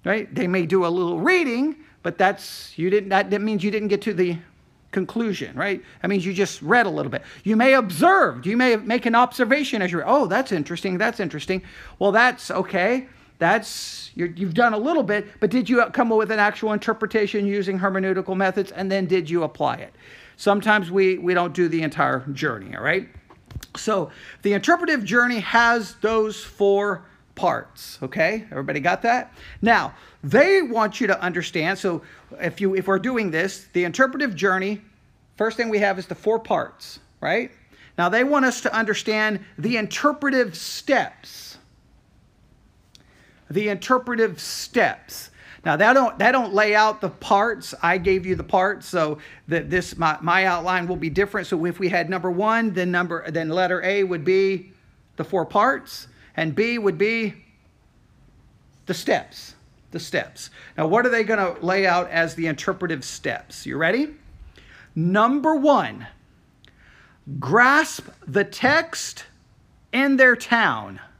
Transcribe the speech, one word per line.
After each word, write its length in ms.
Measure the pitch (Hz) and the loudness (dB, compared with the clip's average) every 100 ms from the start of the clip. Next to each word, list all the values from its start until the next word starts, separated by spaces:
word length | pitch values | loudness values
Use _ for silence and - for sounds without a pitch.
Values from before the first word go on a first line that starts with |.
| 175 | -2
Right? 260 | 214 - | -4 -4
They 120 | 135 180 | -4 0
may 180 | 185 | 0
do 220 | 165 190 175 | 2 2 2
a 20 | |
little 320 | 175 175 170 | 0 -2 0
reading, 560 | 247 370 285 233 294 302 - _ | 2 2 0 -2 -2 -4 -18 _
but 140 | 175 - | -10 2
that's, 600 | 196 202 - - - - | 0 0 -12 -16 -16 -4
you 100 | 180 | 0
didn't, 220 | 208 196 | 0 2
that, 200 | 190 190 | 0 2
that 120 | 202 | -2
means 200 | 214 208 | 0 -2
you 80 | 202 | -2
didn't 180 | 208 208 | -2 -2
get 120 | 202 | -2
to 120 | 220 | -2
the 240 | 175 180 165 - _ _ _ _ | -2 -2 -2 -10 _ _ _ _
conclusion, 640 | 196 180 226 226 185 101 | -6 -4 -4 -4 -4 -8
right? 280 | 139 190 95 - - | -6 -6 -6 -10 -8
That 80 | 180 | -2
means 160 | 196 | -2
you 80 | 175 | -2
just 300 | 185 190 - | -2 -2 -4
read 240 | 147 240 202 | 0 2 2
a 20 | |
little 240 | 151 139 | -2 -4
bit. 80 | - - - | -6 -10 -8
You 120 | 190 220 | 0 4
may 180 | 262 | 6
observe. 720 | 269 208 156 339 381 226 123 160 | 4 2 4 6 6 4 0 -2
You 100 | 233 | 2
may 200 | 254 220 | 2 2
make 280 | 214 240 | 0 -2
an 100 | 247 | 2
observation 680 | 233 247 - 240 285 269 226 | 4 4 2 2 2 0 -2
as 100 | 180 | -2
you 60 | 170 | -2
read. 80 | 165 | 2
"Oh, 180 | 277 202 | 2 4
that's 240 | 202 262 | 0 0
interesting. 460 | 180 143 175 196 185 | -4 -4 -6 -4 0
That's 240 | 220 226 | -2 -2
interesting." 420 | 175 151 - 185 - - - - | -6 -6 -4 -6 -6 -20 -20 0
Well, 120 | 202 | 2
that's 400 | 208 247 247 - | 4 4 2 -6
okay. 560 | 180 185 190 190 254 262 - - _ | -4 -2 0 0 0 -4 -20 -20 _
That's, 720 | 170 220 - - - - - | 2 2 -2 -12 -12 -14 -14
you're, 140 | - 175 | -8 -8
you've 260 | 170 190 | -4 -2
done 180 | 170 240 | 2 2
a 60 | 214 | 2
little 240 | 254 330 | 0 0
bit, 240 | 202 208 202 - | 0 -2 -4 -2
but 100 | 208 | 0
did 180 | 254 208 | 0 2
you 160 | 240 233 | 2 2
come 180 | - 240 | 2 2
up 80 | 220 | 2
with 120 | 208 | 2
an 80 | 220 | 2
actual 340 | 208 208 220 | 0 0 -2
interpretation 720 | 208 226 214 214 220 208 214 202 | -2 -2 -2 -2 0 0 0 0
using 320 | 202 190 190 | 0 -2 -2
hermeneutical 560 | 196 190 190 190 185 | -2 0 0 -2 -2
methods, 380 | 190 190 190 196 | 0 0 0 -4
and 180 | 165 190 | -6 -2
then 140 | 196 180 | -2 0
did 220 | 185 156 | 0 0
you 140 | 170 | -2
apply 340 | 156 - 139 110 | -2 -2 -4 -4
it? 180 | - _ - - - - | -12 _ -20 -20 -20 -2
Sometimes 540 | 208 202 214 214 170 | 2 2 4 2 2
we, 280 | 190 190 185 | 2 2 2
we 160 | 175 | 0
don't 180 | 180 175 | 0 0
do 160 | 151 175 | 0 0
the 140 | 165 | 0
entire 380 | 156 160 135 131 135 | -2 0 0 0 -4
journey, 420 | 139 147 110 95 | -4 -4 -4 -10
all 80 | - | -6
right? 260 | 127 185 - - _ - _ - - - | -2 -2 -4 -20 _ -20 _ -16 -14 -8
So 340 | - 202 147 - - - | -2 -2 -2 -10 -20 -4
the 120 | 202 | 0
interpretive 500 | 202 196 349 339 294 | 2 2 2 2 -2
journey 340 | 196 240 247 233 | 2 2 2 0
has 540 | 180 233 233 240 196 - | 2 4 4 2 -2 -4
those 460 | 214 226 214 208 | 0 2 0 -4
four 640 | - - 202 196 202 175 - _ _ - | -16 0 2 4 0 -4 -10 _ _ -2
parts, 640 | 180 120 - - - - | 0 0 -6 -20 -18 -12
okay? 420 | 131 208 165 220 220 | -8 -2 0 -2 -8
Everybody 300 | 139 139 147 | -8 -6 -2
got 200 | 170 190 | -2 0
that? 300 | 233 247 240 - - - | 0 0 -4 -18 -20 -2
Now, 320 | 214 214 123 - - _ | 2 4 2 -10 -20 _
they 360 | 143 220 339 392 | 2 4 6 6
want 400 | 277 226 214 - | 2 0 0 0
you 60 | 220 | 0
to 160 | 185 | 0
understand, 560 | 180 175 165 170 160 196 | 0 -4 -6 -2 -2 -2
so 240 | 196 165 - - - - | -2 -4 -8 -20 -20 -6
if 200 | 170 - | -6 -2
you, 140 | 196 | 0
if 140 | 190 185 | 0 0
we're 100 | 190 | 0
doing 320 | 247 247 202 | 0 -2 0
this, 380 | 156 190 - - | -2 -2 -6 -4
the 120 | 180 | -2
interpretive 500 | 175 165 262 269 285 | -2 2 0 0 -4
journey, 460 | 165 196 185 190 208 - _ _ _ _ - | 0 0 0 -2 -6 -12 _ _ _ _ -4
first 200 | 220 226 | -2 -2
thing 120 | 233 | -2
we 100 | 208 | 2
have 220 | 202 190 | 2 0
is 60 | 175 | -8
the 100 | 175 | -4
four 240 | 214 226 | 0 0
parts, 580 | 226 180 123 - - - _ _ | 0 -2 -2 -12 -20 -20 _ _
right? 320 | 147 202 247 _ _ _ - - | -2 -2 -4 _ _ _ -12 -2
Now, 120 | 175 | 2
they 160 | 220 | 2
want 200 | 269 285 | 2 4
us 160 | 262 240 | 2 0
to 120 | 233 | -2
understand 640 | 220 220 202 - 214 214 202 - - | -2 -2 -2 -2 0 0 -2 -8 -8
the 200 | 190 240 | -4 -2
interpretive 800 | 208 - 294 294 277 262 226 - | -4 0 0 0 0 2 0 -4
steps. 1040 | - - - 254 139 - - - - - _ _ _ _ _ _ _ _ _ _ _ _ _ - _ _ _ _ _ | -12 -10 0 0 0 -10 -20 -20 -20 -20 _ _ _ _ _ _ _ _ _ _ _ _ _ -20 _ _ _ _ _
The 180 | 156 208 | -2 -2
interpretive 720 | 202 - 254 254 233 220 165 | -4 0 0 0 0 -2 -2
steps. 880 | - - - 247 165 - - - - _ - - | -10 -10 -4 0 0 -2 -14 -18 -18 _ -20 -8
Now, 120 | 165 151 | -2 4
that 160 | 214 | 6
don't, 260 | 269 247 - | 6 2 2
that 140 | 220 | 2
don't 200 | 262 220 | 2 0
lay 220 | 196 214 | 0 2
out 260 | 214 220 208 | 4 2 0
the 100 | 185 | -8
parts. 600 | - - 202 226 214 - - | -8 0 2 2 -4 -12 -4
I 160 | 170 185 | 0 0
gave 280 | 180 190 185 | 0 0 -2
you 80 | |
the 80 | 175 | -6
parts, 460 | 147 190 190 196 - | 0 2 2 -2 -4
so 300 | 175 151 151 - - - | -2 -2 -4 -12 -20 -4
that 240 | 165 147 | -4 -2
this, 260 | 180 175 170 | -4 -4 -2
my, 220 | 165 151 | -2 0
my 240 | 160 180 190 | 0 2 2
outline 420 | 175 175 185 175 | 0 -2 -2 -2
will 80 | 170 | -4
be 140 | 160 | -4
different. 360 | 143 202 214 175 | -2 -2 -4 -4
So 180 | 170 175 | -2 -2
if 120 | 175 | -2
we 100 | 180 | -2
had 220 | 180 160 | 0 -2
number 220 | 185 185 | -4 -2
one, 400 | 175 214 226 226 | -2 0 0 0
then 180 | 185 180 | -2 0
number, 400 | 180 175 165 - | 0 -2 -4 -4
then 180 | 160 156 | -4 -2
letter 320 | 175 180 180 | 0 0 0
A 180 | 180 202 | 0 0
would 220 | 190 170 | 0 -2
be 480 | 147 190 190 190 - _ _ _ _ | 2 2 2 -2 -8 _ _ _ _
the 80 | - | -10
four 240 | 208 196 160 | -4 -4 0
parts. 640 | 208 247 277 - - - - - - | 2 2 0 -8 -18 -20 -20 -14 -6
And 160 | 160 | -4
B 240 | 135 226 240 | 0 -2 0
would 180 | 202 160 | -2 0
be 380 | 208 226 214 - _ _ _ _ _ _ _ _ _ _ _ _ _ _ - | 0 0 -4 -6 _ _ _ _ _ _ _ _ _ _ _ _ _ _ -8
the 80 | |
steps, 600 | 175 - 214 - - - - _ _ _ | -6 0 -2 -2 -20 -20 -20 _ _ _
the 80 | 170 | -14
steps. 520 | - 160 - - - - - - | -6 -6 -6 -14 -20 -20 -16 -4
Now, 100 | 156 | 0
what 180 | 214 | 2
are 40 | 247 | 2
they 160 | 233 | 0
gonna 320 | 214 220 185 175 | 0 0 0 -2
lay 220 | 175 190 | -2 2
out 240 | 190 175 175 | 2 2 0
as 260 | 165 165 160 | -2 -2 -2
the 100 | 165 | -4
interpretive 580 | 143 - 185 175 151 | -4 -4 -4 -4 -6
steps? 640 | - - 143 - - - - | -8 -8 -8 -8 -12 -16 -10
You 100 | 131 | -2
ready? 380 | 160 226 302 - - - - - - - - | 0 0 -2 -8 -20 -20 -20 -20 -20 -20 -10
Number 640 | 156 170 202 233 285 311 311 | -2 0 4 2 2 2 2
one, 500 | 285 254 131 98 113 - _ _ _ _ - _ - _ _ _ - 139 | 4 4 2 -8 -18 -20 _ _ _ _ -20 _ -20 _ _ _ -12 -10
grasp 680 | 127 208 247 294 311 - - - | 2 4 6 6 2 -6 -16 -20
the 200 | - 165 | -2 -2
text 800 | 202 - 254 311 330 - - - - _ _ _ _ _ _ | -2 0 2 2 0 -8 -10 -12 -20 _ _ _ _ _ _
in 240 | 240 277 269 | 0 2 6
their 200 | 254 240 | 6 6
town. 640 | - 233 196 113 101 95 - | 0 2 2 0 -8 -16 -20